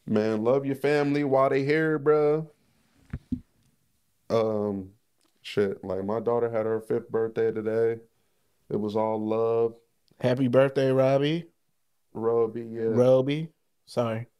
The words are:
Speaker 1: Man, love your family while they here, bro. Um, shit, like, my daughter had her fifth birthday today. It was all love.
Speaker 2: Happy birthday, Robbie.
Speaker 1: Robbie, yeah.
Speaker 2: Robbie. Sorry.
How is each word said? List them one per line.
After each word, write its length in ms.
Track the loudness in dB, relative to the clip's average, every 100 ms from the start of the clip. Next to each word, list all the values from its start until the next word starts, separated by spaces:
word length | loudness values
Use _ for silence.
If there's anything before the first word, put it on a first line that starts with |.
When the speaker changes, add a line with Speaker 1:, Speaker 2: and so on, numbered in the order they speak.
| -4
Speaker 1:
Man, 380 | -2 0 0
love 200 | 2 2
your 120 | 0 -2
family 480 | 0 2 2 0
while 260 | 2 2 4
they 140 | 2
here, 340 | 0 0 0 0
bro. 500 | 2 2 2 0 -4 _ _ _ _ _ _ -14 -8 -10 -10 _ _ _ _ _ _ _ _
Um, 600 | 0 0 -2 -4 -6 -10 -18 _ _ _ _
shit, 420 | -6 -2 0 -2
like, 200 | -6 -6
my 160 | -4 -4
daughter 280 | -2 -2 -2
had 160 | -2 -2
her 140 | -4
fifth 300 | -2 -4 -2
birthday 400 | -4 -2 -2 -2
today. 500 | -2 -4 0 0 -2 -10 _ _ _ _ _ _
It 100 | -6
was 160 | -2 -2
all 240 | -2 -2
love. 520 | -2 0 0 2 0 -4 _ _ _ _
Speaker 2:
Happy 300 | -2 0 4
birthday, 420 | 4 4 2 2
Robbie. 540 | 4 4 2 0 -2 -6 _ _ _ _ _ _
Speaker 1:
Robbie, 480 | -4 0 2 0 -2 -10
yeah. 140 | -4
Speaker 2:
Robbie. 680 | -2 2 4 4 2 -4 -6 -12 _ _
Sorry. 440 | _ -4 -2 -4 -8 _